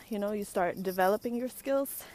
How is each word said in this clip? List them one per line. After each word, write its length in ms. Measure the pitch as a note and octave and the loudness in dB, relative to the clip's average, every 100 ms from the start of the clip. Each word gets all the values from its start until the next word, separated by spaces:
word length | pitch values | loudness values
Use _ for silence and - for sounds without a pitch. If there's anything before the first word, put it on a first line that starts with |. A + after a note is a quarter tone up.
| - | -6
You 80 | G#3 | -4
know, 140 | G3+ | -2
you 140 | G#3+ G3+ | -2 -2
start 360 | G3+ F3 - | 2 2 0
developing 540 | F#3+ F#3 F#3 G#3 A#3+ A#3 | -2 4 4 4 0 -2
your 140 | B3+ | -4
skills, 540 | - C4+ C#4 C#4 - - | -4 0 0 0 -6 -12